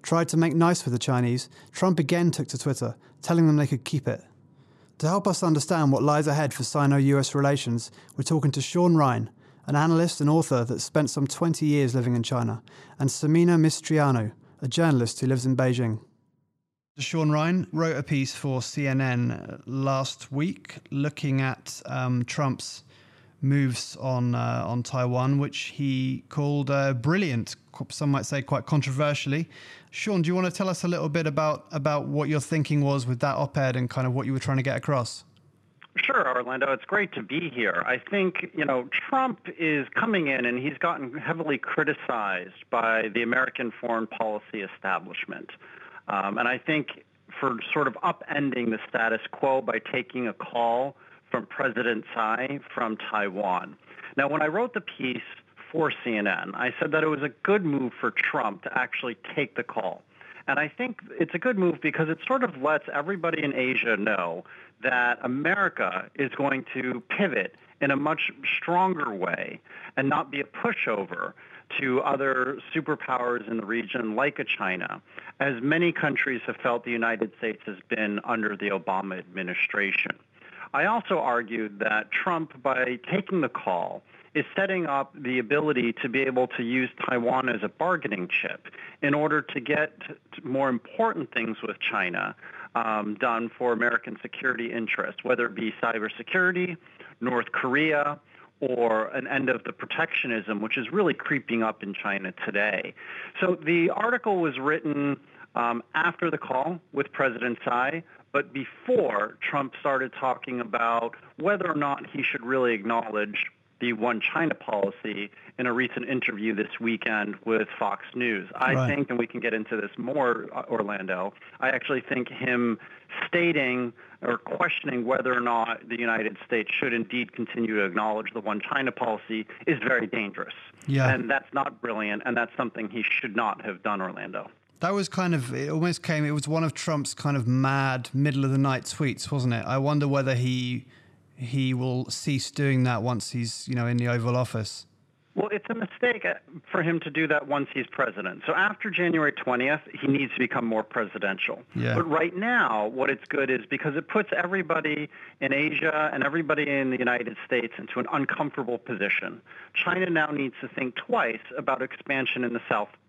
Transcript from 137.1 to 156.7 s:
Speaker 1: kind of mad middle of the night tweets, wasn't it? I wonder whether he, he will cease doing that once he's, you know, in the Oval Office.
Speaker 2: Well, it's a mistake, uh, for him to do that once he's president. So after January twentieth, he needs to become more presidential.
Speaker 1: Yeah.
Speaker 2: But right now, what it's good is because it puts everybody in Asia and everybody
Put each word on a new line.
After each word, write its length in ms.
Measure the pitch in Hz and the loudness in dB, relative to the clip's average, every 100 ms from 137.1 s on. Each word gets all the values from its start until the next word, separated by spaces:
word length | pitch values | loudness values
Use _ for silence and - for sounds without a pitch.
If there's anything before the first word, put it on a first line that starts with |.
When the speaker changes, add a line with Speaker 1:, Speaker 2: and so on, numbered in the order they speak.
Speaker 1:
kind 240 | - 147 143 | -2 0 2
of 100 | 120 | 2
mad 600 | 131 135 139 135 131 120 | 2 4 2 2 0 -2
middle 320 | 135 147 139 135 | 0 2 2 2
of 40 | |
the 60 | 135 | 4
night 280 | 139 131 | 2 2
tweets, 460 | - - 143 - - | -4 -2 -2 -2 -4
wasn't 220 | 143 123 | 0 2
it? 100 | 113 - | 0 0
I 100 | 135 | 0
wonder 320 | 139 147 143 | 2 2 2
whether 260 | 139 135 | 2 2
he, 520 | 123 127 127 123 123 - - - - _ - | 2 2 0 -2 -4 -8 -20 -20 -20 _ -12
he 380 | 120 135 131 | -4 0 2
will 340 | 127 127 127 - | 2 0 -2 -2
cease 420 | - - 135 - | -4 -2 -2 -2
doing 340 | - 143 131 | 0 4 4
that 180 | 127 117 | 4 2
once 300 | 117 117 - | 0 -2 -4
he's, 360 | 123 117 - - | -4 -4 -6 -6
you 60 | |
know, 120 | 123 120 | -2 0
in 120 | 120 | 2
the 100 | 120 | 2
Oval 300 | 120 117 123 | 2 2 0
Office. 480 | 123 113 107 - - _ _ _ _ | 0 -2 -4 -8 -16 _ _ _ _
Speaker 2:
Well, 160 | - 208 | -2 0
it's 140 | 208 - | -2 -4
a 60 | |
mistake, 500 | 226 214 - 247 226 | -4 -4 0 0 2
uh, 100 | 180 - - 160 - | -2 -4 -8 -20 -4
for 100 | - | 0
him 160 | 160 170 | 2 0
to 100 | 151 | 0
do 160 | 147 160 | 0 2
that 200 | 147 143 | 2 2
once 220 | 143 139 | -2 0
he's 120 | 135 117 | -4 -6
president. 520 | - 123 98 92 98 - | 0 -2 0 -6 -4 -2
So 80 | |
after 340 | 151 202 214 220 | 2 0 0 -4
January 440 | 175 175 165 147 | 0 2 4 2
twentieth, 500 | 139 - 123 131 147 - - | 0 -2 0 2 0 -4 -2
he 60 | 135 | 2
needs 260 | 139 135 | 2 2
to 60 | - | 0
become 260 | 127 131 | 0 0
more 180 | 117 110 | 0 0
presidential. 800 | 107 123 104 104 98 95 - - - | 0 -2 -2 -2 -2 -2 -4 -4 -8
Speaker 1:
Yeah. 200 | 117 120 | -2 0
Speaker 2:
But 140 | 117 165 | 0 2
right 260 | 156 170 | 0 0
now, 520 | 180 226 240 147 110 107 | -2 0 2 2 2 0
what 240 | 127 139 | 0 0
it's 140 | 135 - | -2 -2
good 220 | 147 135 | 0 2
is 160 | 127 107 | 0 -2
because 280 | 139 156 147 | -4 -2 -4
it 120 | 160 | -2
puts 220 | 214 202 | -2 0
everybody 760 | 190 175 190 165 160 151 151 147 - - - | -2 0 -2 0 -2 0 -4 -6 -10 -20 -6
in 100 | 139 | -2
Asia 560 | 139 151 147 160 151 151 | 0 0 0 0 2 0
and 140 | 139 | 0
everybody 460 | 139 160 151 151 143 | 0 0 0 0 2